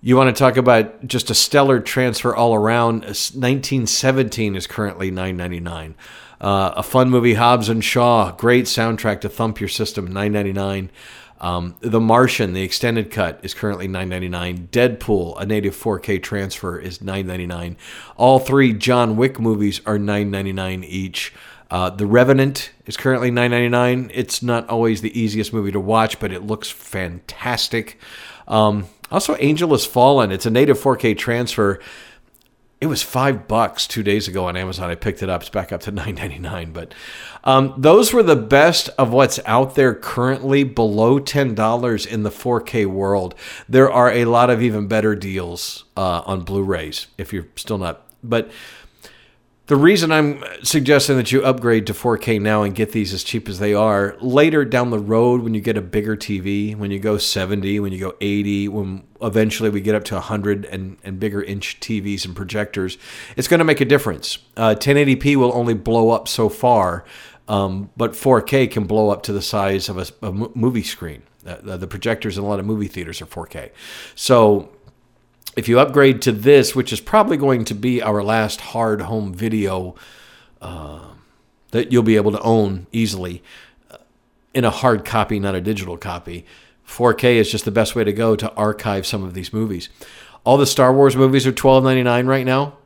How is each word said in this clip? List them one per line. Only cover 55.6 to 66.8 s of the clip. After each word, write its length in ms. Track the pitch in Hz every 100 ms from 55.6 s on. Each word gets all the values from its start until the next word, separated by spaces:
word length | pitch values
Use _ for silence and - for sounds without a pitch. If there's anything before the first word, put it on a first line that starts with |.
get 180 | 101 107
a 20 |
bigger 360 | 90 107 104 107
T 240 | - 101
V, 340 | 92 101 104
when 160 | 107 101
you 80 | 98
go 180 | 104 107
seventy, 640 | 104 - 92 104 95 104
when 140 | 101
you 80 | 95
go 140 | 95 -
eighty, 480 | 101 101 101 101 101
when 360 | 104 95 95 - _
eventually 480 | 117 104 110 104 113
we 100 | 101
get 140 | 98
up 80 | 107 104
to 100 | 98
a 40 |
hundred 440 | - 107 101 101 101
and, 320 | 95 95 95
and 160 | 98 95
bigger 200 | 107 101
inch 360 | 95 101 98 -
T 220 | - 110
Vs 260 | 98 98 92
and 80 | 87
projectors, 600 | 95 104 104 - 92 - - - - -
it's 100 | 131
gonna 180 | 170
make 160 | 160 147
a 60 | 127
difference. 520 | 143 127 80 - - _ -
Uh, 180 | 113
ten 220 | 107 135 143
eighty 180 | 143 127
P 200 | 135 143
will 180 | 123
only 200 | 120 117
blow 360 | 113 104 113 113
up 160 | 113 -
so 220 | - 110
far, 560 | - 127 117